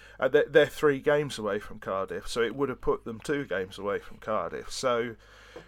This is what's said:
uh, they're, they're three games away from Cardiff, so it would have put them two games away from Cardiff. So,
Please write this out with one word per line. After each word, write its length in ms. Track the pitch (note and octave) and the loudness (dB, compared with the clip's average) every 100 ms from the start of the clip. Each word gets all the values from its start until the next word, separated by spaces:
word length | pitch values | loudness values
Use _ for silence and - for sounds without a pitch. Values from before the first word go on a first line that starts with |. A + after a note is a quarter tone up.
| - - | -20 -4
uh, 80 | C3 | 4
they're, 180 | D3 - | 4 6
they're 160 | D3 D3 | 6 6
three 340 | - D#3 C3+ | 4 2 4
games 380 | C#3 D3 D3 A2+ | 2 2 0 -4
away 220 | G#2 G#2 | -2 -2
from 200 | - D#2 | -4 -10
Cardiff, 480 | - G2 F#2+ F2 - | -6 -4 -4 -6 -4
so 140 | A#2+ | 0
it 120 | A2+ C3+ | 0 0
would 120 | C3+ | -4
have 120 | A#2+ | -2
put 240 | D3 C#3 - | -2 -2 -4
them 140 | A2 | -8
two 220 | - C#3+ C3 | -4 -4 -2
games 320 | F#2 F#2+ F#2+ | -4 -4 -6
away 220 | G2+ G2 | -4 -4
from 180 | - A2 | -6 -12
Cardiff. 520 | - G#2+ E2+ D2 - | -4 -4 -4 -6 -10
So, 440 | - C3 A#2+ A#2+ A2 - - - - | -2 0 0 -2 -8 -18 -20 -20 -20